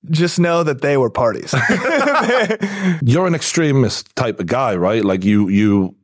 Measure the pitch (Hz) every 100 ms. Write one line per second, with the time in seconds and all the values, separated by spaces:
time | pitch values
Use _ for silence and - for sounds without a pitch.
0 | - 156 170 175 175 170 160 131 117 139
1 | 123 - 120 107 - - - 202 - 320
2 | 269 285 220 247 214 214 196 196 190 165
3 | 135 143 185 165 - 170 156 135 117 -
4 | - - 123 104 87 120 131 92 90 113
5 | 101 95 95 104 101 101 107 101 92 -